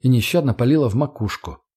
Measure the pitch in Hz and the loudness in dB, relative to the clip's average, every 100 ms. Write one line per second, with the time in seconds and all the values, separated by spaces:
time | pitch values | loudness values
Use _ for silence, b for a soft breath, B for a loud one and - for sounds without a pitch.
0 | 127 123 - 175 139 110 123 156 127 113 | 2 2 2 0 0 0 2 2 2 0
1 | 147 - 104 - - 71 _ | -4 -4 -8 -6 -12 -16 _